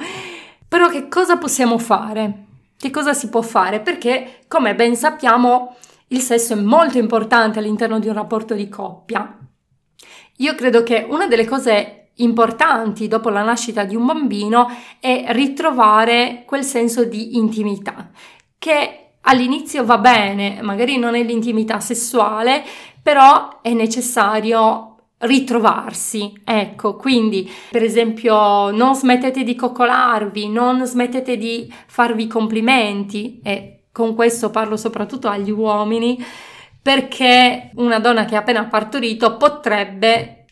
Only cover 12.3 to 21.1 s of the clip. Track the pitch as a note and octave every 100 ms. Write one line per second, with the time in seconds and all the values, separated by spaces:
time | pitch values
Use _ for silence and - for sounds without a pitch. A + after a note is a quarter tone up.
12.3 | A3+ A3+ A#3 D#4+ B3 A3 - G#3+ A3 A3+
13.3 | G3+ G#3+ A#3+ A#3+ A3+ G3 A3 A#3+ D#4+ C4+
14.3 | G#3 G#3 A#3 A#3+ B3 - - C4 B3 B3+
15.3 | A#3+ C4+ C#4 E4 B3+ A3 G#3+ A3+ A#3+ B3
16.3 | A#3+ - C#4 C4+ A#3+ A#3 A#3 A3+ G#3 A3+
17.3 | A#3 G#3+ A3 G#3 G3 - - G3 _ -
18.3 | - _ _ D#4+ D4+ C#4 - _ _ -
19.3 | C4 B3 D4+ D#4 D4 A#3 A#3 A#3+ A#3 G3+
20.3 | G3+ G3+ G3+ G#3+ G3+ B3 C4+ A#3+